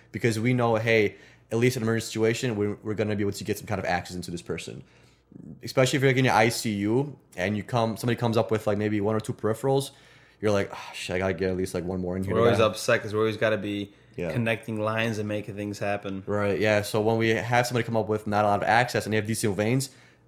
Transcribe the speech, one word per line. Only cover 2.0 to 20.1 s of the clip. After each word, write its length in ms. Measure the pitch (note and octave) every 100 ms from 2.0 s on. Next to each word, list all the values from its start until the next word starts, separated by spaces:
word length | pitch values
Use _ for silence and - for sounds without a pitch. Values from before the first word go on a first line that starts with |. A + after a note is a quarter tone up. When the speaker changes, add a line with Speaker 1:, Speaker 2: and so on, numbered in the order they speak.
| A2
Speaker 1:
situation, 480 | A2 A2 A#2 C3 G#2
we're, 200 | G#2 G#2
we're 120 | G#2+
gonna 200 | G#2 G#2+
be 80 | G#2
able 80 | G2+
to 140 | G2
get 120 | F#2 G2+
some 120 | F#2+
kind 100 | G2
of 60 |
access 320 | - F2 - F2+
into 160 | F2
this 100 | E2+
person. 400 | - D#2+ - B1+ - _ _ _ _ - - D#2
Especially 340 | - - C3+ D3
if 60 |
you're, 80 | C3+
like, 60 | C3
in 60 |
your 100 | B2+
I 140 | G2 A#2
C 240 | A#2 A#2
U 440 | G2+ G#2 A#2+ C#3+ - _ -
and 200 | F#2 G#2
you 60 |
come, 340 | G2 B2 A2+ G2
somebody 200 | A#2+ A#2
comes 200 | A#2 A2
up 140 | G#2+
with, 160 | A2 A2
like, 120 | G2+
maybe 220 | G#2+ G#2
one 140 | G2+
or 60 | A2
two 120 | -
peripherals, 600 | - G#2+ G#2+ C3+ C#3 C3+ - - - - _
you're 100 | G#2+
like, 200 | G2+ G2
"Oh, 60 | - -
shit, 220 | - -
I 40 | F#2
gotta 140 | F#2+
get 160 | F2 F#2
at 60 | F#2
least, 160 | F#2
like, 120 | F2+
one 160 | E2+ F#2
more 160 | F2+ F#2
in 80 |
here 100 | F#2+
Speaker 2:
We're 60 | A2
always 160 | A#2 G2+
Speaker 1:
today." 80 | A2
Speaker 2:
upset 340 | - - A2+
'cause 120 | A2+
we 80 | G#2+
always 160 | A2 G#2
gotta 220 | A2 G#2+
be 340 | G#2 G2+ G2+ - - -
Speaker 1:
Yeah. 160 | F2
Speaker 2:
connecting 480 | B2 A2+ A2+ - A2
lines 380 | G#2+ A2 A2+ G#2+
and 100 | G#2+
making 260 | G#2 A2
things 240 | G2+ G#2 G2+
happen. 460 | G2+ G2+ G2 G2 G2
Speaker 1:
Right, 320 | G#2 G2+ F#2
yeah. 240 | G#2+ G#2
So 180 | G2+ A2+
when 160 | G#2+ A2+
we 120 | A2+
have 360 | A2 A2+ B2
somebody 200 | B2 B2 A2+
come 100 | A2+
up 120 | G#2
with 180 | G#2+ -
not 180 | G#2
a 40 | G#2
lot 120 | G2+
of 80 | -
access 380 | A2 B2 A2+ G#2
and 60 |
they 40 | G#2+
have 80 | G#2
decent 300 | A2+ A2+ F#2
veins, 340 | G#2+ C3 C3 - -